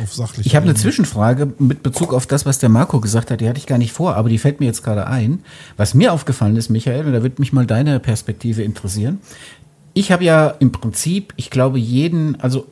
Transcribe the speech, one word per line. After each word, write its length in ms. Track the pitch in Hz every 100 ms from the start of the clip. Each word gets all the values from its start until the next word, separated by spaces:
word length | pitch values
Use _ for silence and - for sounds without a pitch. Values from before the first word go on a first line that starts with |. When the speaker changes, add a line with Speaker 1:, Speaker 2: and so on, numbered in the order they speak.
Speaker 1:
auf 100 | 107
sachliche 320 | - 117 - 104
Speaker 2:
Ich 120 | 151
hab 80 | 175
'ne 60 |
Speaker 1:
Ebene. 120 | 110
Speaker 2:
Zwischenfrage 680 | 156 302 208 113 107 127 147 -
mit 260 | 131 147
Bezug 300 | 139 131 170
auf 140 | 127 127
das, 180 | 139 -
was 140 | 131
der 80 | 123
Marco 320 | 113 - 139
gesagt 320 | 107 113 113
hat. 80 | 117
Die 80 | 113
hatte 100 | 131
ich 80 | -
gar 120 | 127
nicht 160 | 117
vor, 240 | - 175 113
aber 100 | 113
die 100 | 113
fällt 220 | 139 143
mir 60 | 131
jetzt 180 | 110
gerade 240 | - 104 -
ein. 320 | 127 110 170 - - - -
Was 160 | 104
mir 180 | 127 233
aufgefallen 460 | 165 - 127 104 113
ist, 120 | 113
Michael, 360 | 110 135 127 156
und 80 |
da 80 | 123
würde 180 | 123 127
mich 140 | 139
mal 120 | 139 120
deine 360 | 113 147 135
Perspektive 640 | - 107 - 101 117 110
interessieren. 560 | 107 104 101 101 110 196 - - - - - _ -
Ich 180 | - 202
hab 100 | 180
ja 320 | 175 160 156 -
im 140 | 131
Prinzip, 600 | - 113 - 151 190 196 -
ich 120 | -
glaube, 300 | 131 131 131
jeden, 580 | 113 123 165 170 156 135
also 240 | 127 131 -